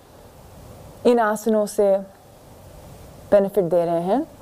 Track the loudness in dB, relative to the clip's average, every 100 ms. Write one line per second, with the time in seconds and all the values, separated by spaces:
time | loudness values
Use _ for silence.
0 | -20 -20 -20 -20 -20 -20 -20 -20 -20 -2
1 | 2 2 2 -2 0 0 0 0 2 2
2 | -2 -18 -20 -20 -20 -20 -20 -20 -20 -20
3 | -20 -18 0 2 2 0 0 0 0 -2
4 | 0 -2 -2 -10